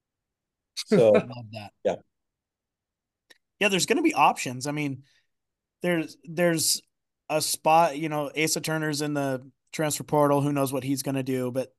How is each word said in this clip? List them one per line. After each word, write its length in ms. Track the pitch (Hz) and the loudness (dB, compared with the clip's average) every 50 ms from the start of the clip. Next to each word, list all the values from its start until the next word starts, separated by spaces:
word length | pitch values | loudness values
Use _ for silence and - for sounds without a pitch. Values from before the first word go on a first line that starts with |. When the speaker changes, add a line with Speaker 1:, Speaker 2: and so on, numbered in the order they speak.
| _ _ _ _ _ _ _ _ _ _ _ _ _ _ _ - - | _ _ _ _ _ _ _ _ _ _ _ _ _ _ _ -14 -2
Speaker 1:
So, 220 | - 214 151 113 107 | 2 4 6 8 8
Speaker 2:
<laughs> 60 | 104 | 6
I 40 | 107 | 6
love 260 | 123 - - - 117 107 110 | 4 0 -8 -16 -16 -14 -14
that. 180 | 110 101 - - _ - | -16 -16 -16 -16 _ -4
Speaker 1:
yeah. 120 | 98 85 - - _ _ _ _ _ _ _ _ _ _ _ _ _ _ _ _ _ _ _ _ _ _ _ _ _ - _ _ _ _ _ | -4 -4 -4 -8 _ _ _ _ _ _ _ _ _ _ _ _ _ _ _ _ _ _ _ _ _ _ _ _ _ -20 _ _ _ _ _
Speaker 2:
Yeah, 80 | 196 208 | -2 0
there's 160 | 196 175 - | 0 0 0
gonna 160 | - 233 349 | 0 0 0
be 120 | 302 - - | 0 0 4
options. 500 | 135 151 180 - - - 139 123 127 123 | 4 4 4 4 0 -6 -8 -8 -8 -8
I 60 | 147 | -6
mean, 320 | 147 151 147 139 131 127 - _ _ _ _ _ _ _ _ _ _ _ _ _ _ _ - | -4 -4 -4 -6 -6 -10 -14 _ _ _ _ _ _ _ _ _ _ _ _ _ _ _ -4
there's, 340 | 175 175 160 151 151 - _ - | -2 -2 -2 -4 -6 -12 _ -18
there's 580 | 175 156 170 175 175 165 156 - - - - - _ _ _ _ _ _ _ _ - | -8 -2 0 2 2 2 2 0 0 -2 -4 -6 _ _ _ _ _ _ _ _ -4
a 100 | 151 156 | -4 -4
spot, 560 | - - - - - 156 160 165 170 156 139 | -2 -4 -6 0 2 4 6 6 4 4 0
you 120 | 147 160 151 | -4 -6 -4
know, 220 | 151 151 143 135 - | -4 -4 -6 -4 -2
Asa 240 | 143 160 156 - 170 | -2 -2 -2 -2 -4
Turner's 400 | - 156 156 156 156 156 147 139 | -4 -4 -4 -2 -2 -4 -4 -4
in 120 | 151 147 147 | -4 -4 -2
the 340 | 143 139 135 131 127 135 135 _ _ _ _ | -2 -2 -2 -4 -6 -8 -14 _ _ _ _
transfer 320 | - - 156 151 - - 131 | -6 -4 -2 -2 -4 -6 -4
portal. 380 | - 156 147 147 143 143 143 | 0 2 4 4 4 4 2
Who 100 | 143 147 | 2 0
knows 220 | 143 139 135 123 143 | 0 0 -2 -2 -2
what 100 | 131 123 | -4 -4
he's 200 | 135 139 131 - | -4 -4 -4 -4
gonna 200 | 143 135 135 131 | -4 -4 -4 -2
do? 280 | 135 131 127 127 127 | -2 -4 -2 -4 -4
But 200 | 123 131 120 - _ | -4 -6 -6 -6 _